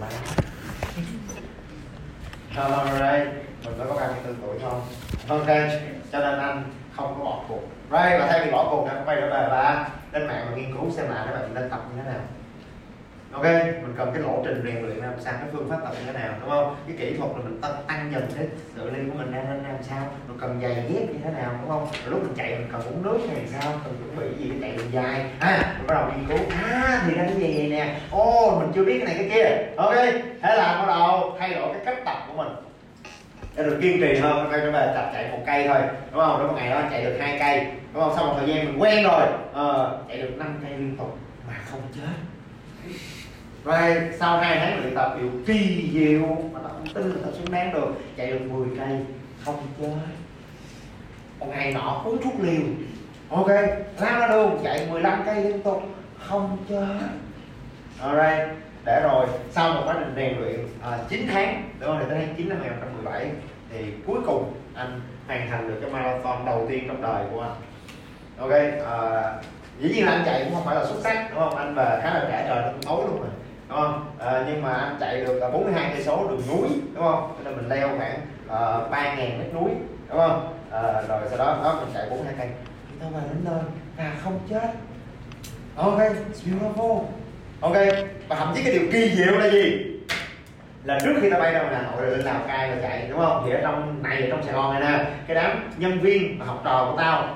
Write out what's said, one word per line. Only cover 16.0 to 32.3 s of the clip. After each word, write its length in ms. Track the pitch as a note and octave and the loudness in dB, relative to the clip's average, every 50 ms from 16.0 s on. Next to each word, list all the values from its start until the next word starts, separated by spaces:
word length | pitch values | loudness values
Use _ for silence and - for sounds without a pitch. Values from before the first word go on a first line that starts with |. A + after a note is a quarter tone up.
| B2 | -8
thế 60 | B2+ | -8
nào, 220 | C3 B2+ A2+ - - - | -6 -6 -6 -6 -6 -6
đúng 100 | - C4 | -4 0
không? 260 | C#4+ D4 - - - - - | 2 2 2 2 0 -6 -8
Cái 100 | D#3 D#3+ - | -10 -6 -4
kỹ 180 | D#3 - - - | -4 -4 -2 -2
thuật 120 | C3+ - | -4 -4
là 120 | - B2 A#2 | -4 -4 -6
mình 160 | A2+ A2+ - | -8 -6 -6
tăng, 120 | D3+ D3 C#3+ C#3+ - | -4 -6 -6 -6 -6
tăng 260 | - D3+ D3+ D3+ D3 | -6 -6 -4 -4 -4
dần 160 | C#3+ C3 B2+ - - | -2 -2 -4 -4 -4
cái 100 | - - - - - - - - | -4 -4 -4 -6 -8 -12 -14 -12
cự 140 | - - A#2+ | -10 -8 -6
ly 100 | C3 C3+ C3+ C#3 | -4 -4 -4 -4
của 80 | - - | -4 -6
mình 140 | B2+ B2 | -6 -6
ra, 60 | B2 C3 | -4 -4
lên 240 | C3 C3+ C#3 C#3 | -4 -4 -4 -6
làm 200 | C#3 C#3 C3+ C3 | -6 -6 -8 -8
sao, 220 | - - C3+ C3+ C#3 C#3 - - - - | -8 -8 -6 -6 -6 -6 -8 -10 -12 -12
mình 100 | - - | -10 -8
cần 200 | C3 B2 B2 A#2+ | -6 -4 -4 -2
giày 120 | - - A#2+ | -2 -2 -2
dép 260 | A#2+ A#2 - F3 - | -2 -2 0 0 0
như 180 | - - - - - | 0 -2 -4 -4 -6
thế 60 | D#3+ | -4
nào, 200 | D#3 - B2 B2 B2 - | -4 -4 -4 -4 -4 -6
đúng 100 | - D#3 | -4 -2
không? 180 | D3+ D3+ D3 D3 - - | -2 -2 -2 -4 -6 -6
Rồi 80 | - C3 | -6 -2
lúc 120 | E3 F#3+ | -2 -2
mình 120 | F3 - - | -2 -2 -4
chạy 140 | - - - | -4 -4 -4
mình 180 | A#2 A#2+ A#2 - | -4 -4 -6 -6
cần 100 | A#2+ A2+ | -6 -6
uống 200 | A#2 - F3 F3 | -6 -6 -4 -2
nước 160 | F#3 G#3 A#3 - A#3+ - | 0 2 2 2 0 0
hay 180 | D3+ B2+ A#2+ | -4 -4 -4
sao, 260 | - B2+ C3+ C3+ D3 D3+ D3 C#3+ | -6 -4 -4 -2 -2 -2 -4 -4
cần 120 | C3+ B2 A#2 | -6 -8 -8
chuẩn 180 | A2+ - D3+ | -8 -8 -6
bị 280 | - B2+ C3 B2+ D3 C3+ | -4 -4 -4 -4 -4 -4
gì 60 | B2+ | -4
để 80 | - - | -4 -4
chạy 160 | - G#2+ A2 | -4 -4 -4
đường 160 | A2+ A#2 A#2+ | -4 -4 -2
dài. 340 | B2+ B2+ B2+ B2+ B2+ C3 - - - - | 0 0 0 0 -2 -2 -4 -4 -4 0
À, 340 | E3+ F#3+ G3 - - - - - | 2 4 4 4 2 0 -2 -4
mình 80 | - | 0
bắt 80 | - - | 2 2
đầu 120 | - - - C#3 | 2 2 0 -2
nghiên 120 | C#3 C3+ - | -2 -2 0
cứu. 180 | - - - - - F3 G#3 | 2 2 2 0 0 -2 0
À, 380 | A3+ B3 B3+ C4 C4 B3 - F3 | 0 0 2 4 4 4 4 4
thì 80 | E3 D3+ | 2 2
ra 80 | E3+ | 2
cái 140 | F3 - G3 | 2 2 2
gì 180 | F#3+ E3+ D#3 D3+ | 2 2 2 2
vậy 120 | D3+ D3 D3 | 2 0 0
nè. 300 | D3 D3+ D3+ D3 - - - - | 0 0 0 -2 -4 -6 -6 0
Ô, 480 | - G3+ A3+ A#3 A#3 A#3 A3+ G3+ - - | 4 6 6 8 8 8 8 8 6 4
mình 120 | - - F3 | 2 2 4
chưa 100 | F#3+ G3 | 4 6
biết 140 | - B2+ B2+ | 6 6 4
cái 80 | - | 2
này 80 | - E3 F#3+ | 0 0 0
cái 120 | F#3+ - G#3+ | 2 4 6
kia. 400 | A3+ G#3+ G3 - - - - - | 8 8 8 6 4 0 -2 0
Ok, 180 | - F#3+ A3 A#3+ B3 B3 A#3+ A#3 - - - - - | 4 4 6 6 8 6 6 4 2 0 -4 -6 0
thế 140 | - G#3+ A3 | 4 6 6
là 220 | A3 A3 - - G3+ | 6 6 4 4 2
bắt 60 | G3 | 4
đầu 500 | F#3+ - F3+ F#3 F3 F#3+ F#3 - - - F#3 | 4 4 6 6 6 6 6 4 0 -2 -2
thay 160 | F#3 F#3 E3+ | -2 -2 -2
đổi 140 | - - - | 0 -2 -2
cái 100 | - G3+ - | -4 -4 -2
cách 200 | B3+ B3 B3+ - | -4 -4 -2 -2
tập 120 | A3 - - - | -4 -4 -4 -6
của 80 | - | -8